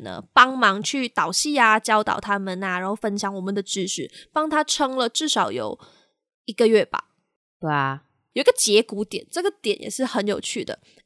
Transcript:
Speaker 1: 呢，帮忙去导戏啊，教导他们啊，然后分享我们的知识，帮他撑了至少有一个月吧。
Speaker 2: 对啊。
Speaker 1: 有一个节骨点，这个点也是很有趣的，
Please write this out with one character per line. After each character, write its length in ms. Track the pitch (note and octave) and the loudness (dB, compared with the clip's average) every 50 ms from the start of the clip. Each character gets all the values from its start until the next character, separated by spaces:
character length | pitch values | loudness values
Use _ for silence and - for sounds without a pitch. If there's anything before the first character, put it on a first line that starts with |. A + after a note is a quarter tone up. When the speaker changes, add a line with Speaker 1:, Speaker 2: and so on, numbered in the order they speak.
| A2 | -8
Speaker 1:
呢， 180 | G2 - - F#3+ - _ | -10 -10 -10 -12 2 _
帮 240 | B3+ B3 C4 C4 C4 | 6 6 6 4 2
忙 240 | A#3+ G3+ F#3+ G3+ | 2 2 2 0
去 260 | F#3+ - - C#4 B3+ A#3 | -2 -4 -4 -4 -4 -4
导 240 | - - D#3 D#3+ | -2 -2 -2 -2
戏 260 | F#3 - - D4+ D4 C4+ | -2 -2 -2 0 2 4
啊， 220 | A#3 A3 G#3+ A3 | 4 4 4 2
教 240 | - A#3 G#3+ G#3+ G#3+ | 2 2 2 2 2
导 160 | G#3 - - | 0 -2 -2
他 180 | - G#3 G3+ G3+ | -2 -2 -2 -2
们 240 | G3 F#3+ F#3 F#3 | -2 -4 -6 -6
啊， 160 | G3 F#3+ F3+ F3+ | -4 -4 -4 -4
然 80 | F#3 | -4
后 80 | F#3+ G#3 | -4 -4
分 240 | G#3+ - G#3+ G3+ G3+ | -4 -4 -4 -4 -4
享 160 | G#3 G3 G3 | -4 -6 -6
我 60 | F#3+ | -6
们 140 | F#3 F#3+ G3+ | -6 -4 -4
的 80 | G3 | -4
知 260 | F#3+ - - G3 F3+ F#3+ | -4 -4 -4 -4 -4 -4
识， 220 | - - C3+ - - - - - _ | -4 -6 -8 -10 -12 -18 -20 -6 _
帮 160 | D4+ D#4 D#4 | -2 -2 0
他 120 | D#4 D4+ | 0 0
撑 340 | D4+ - - - D4 C4 C4 | 0 0 0 0 0 0 0
了 120 | C4 B3 A#3+ | 0 -2 0
至 180 | - - D#4 | -2 -2 -2
少 240 | - - A3+ F#3 G#2 | 0 0 0 0 0
有 280 | G#2 B2 G#2+ G#2 - - - - _ _ _ _ _ _ _ _ _ _ _ | -2 -4 -4 -6 -8 -10 -14 -20 _ _ _ _ _ _ _ _ _ _ _
一 80 | - | -8
个 140 | G#3 - A#3 | 0 2 4
月 180 | A3 A3+ G#3 - | 6 6 6 4
吧。 200 | - - - - _ _ _ _ _ _ _ _ _ _ _ | 2 -2 -6 -8 _ _ _ _ _ _ _ _ _ _ _
Speaker 2:
对 100 | F3 D#3 | -2 0
啊。 320 | D3+ C#3+ C3+ C3+ C3+ C#3+ - _ _ _ _ _ _ | 0 2 0 0 -2 -6 -10 _ _ _ _ _ _
Speaker 1:
有 80 | B3 | 2
一 20 | C#4+ | 4
个 80 | B4 | 4
节 300 | B4 - - A3 G3+ G#3+ | 4 4 2 4 4 4
骨 200 | A3+ - G#3 G3 | 4 2 -2 -6
点， 240 | G#3+ - - - - - | -6 -6 -8 -10 -10 -8
这 120 | - E4+ | -6 -4
个 80 | F#4 G4+ | -2 -2
点 300 | G#4 _ - - G3+ - | -4 _ -4 -4 -4 -4
也 80 | - - | -6 -8
是 160 | - - C4 | -4 -4 -4
很 220 | A#3 - A#3 G3+ | -2 -2 -2 0
有 120 | G#3 G3 - | 0 -2 -2
趣 240 | - - - A3 | -4 -6 -6 -6
的， 160 | C#3+ - - - _ _ _ _ _ | -6 -6 -8 -10 _ _ _ _ _